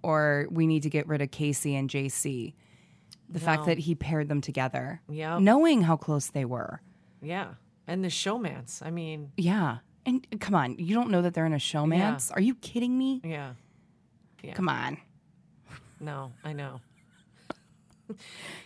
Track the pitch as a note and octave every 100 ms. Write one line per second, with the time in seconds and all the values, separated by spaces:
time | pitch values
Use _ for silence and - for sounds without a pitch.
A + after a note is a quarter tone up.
0 | E3+ D#3 D3+ C#3+ D3 E3 D#3+ D#3 D3 D3+
1 | D3 D3 C#3 - D3 C#3 D3 C#3 C3+ C#3+
2 | C3+ - C#3+ B2+ A2+ - _ - _ _
3 | _ - - E3+ E3 D#3 D3+ D#3+ D#3 D#3
4 | C#3+ D#3 D3 C#3+ C#3+ C#3 C3 C3+ B2+ E3
5 | - D3+ D#3 E3+ G3 C4 E4 C4 E3 D#3+
6 | - D3 - C#3+ B2 B2 - - - _
7 | _ - D3 F3+ C3+ - _ _ - F#3
8 | F#3 - G3 A#3 F#3 C3 B2 - D#3+ E3+
9 | D#3+ D#3 C#3+ - F3 G#3 D#3 A#2 _ _
10 | - B3+ - G#3+ - F#3 B2 - E3+ A3+
11 | A#3+ F3+ F3 E3 D#3+ D3 - D3+ D3+ F3+
12 | G#3 A#3+ - - A3 B3+ - A#3+ B3 B3+
13 | C4 C4 E3 D3+ C3+ B2 _ _ _ _
14 | _ _ _ _ - - F3 B2 B2+ D3
15 | - _ _ _ _ _ - - - -
16 | D3+ C#3+ C3+ A#2+ D3+ D3 C#3 C3 - _
17 | _ _ _ _ - - _ _ _ _
18 | - G#3+ - - - -